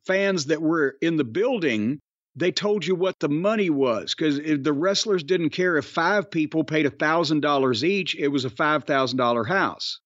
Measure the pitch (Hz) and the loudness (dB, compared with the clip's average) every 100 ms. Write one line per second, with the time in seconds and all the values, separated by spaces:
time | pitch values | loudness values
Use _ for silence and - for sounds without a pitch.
0 | - 190 196 185 139 156 156 165 139 127 | -2 0 2 0 0 0 2 2 0 0
1 | 165 160 123 120 240 247 160 110 107 147 | -2 0 -2 0 0 0 0 0 -2 -4
2 | _ _ _ 131 175 - 202 208 160 185 | _ _ _ -2 -2 0 0 0 0 0
3 | 185 - 151 147 196 220 190 143 131 110 | 0 0 -2 0 0 0 0 2 2 0
4 | 85 - 156 143 156 147 139 143 180 202 | -4 -2 0 0 -2 -2 0 0 0 0
5 | 226 190 143 185 156 - 180 156 - - | 0 -2 0 0 0 0 0 0 -2 -2
6 | 165 202 - 165 151 160 156 156 143 - | 0 0 0 -2 -2 -2 0 0 0 0
7 | 156 165 147 151 147 143 131 110 151 196 | 0 2 2 0 2 2 2 2 0 0
8 | 160 - 143 139 123 - 151 151 - 139 | -2 -2 -2 0 -4 -2 0 0 0 0
9 | 131 127 120 120 113 190 139 78 - - | 0 0 2 2 0 0 -2 -4 -10 -10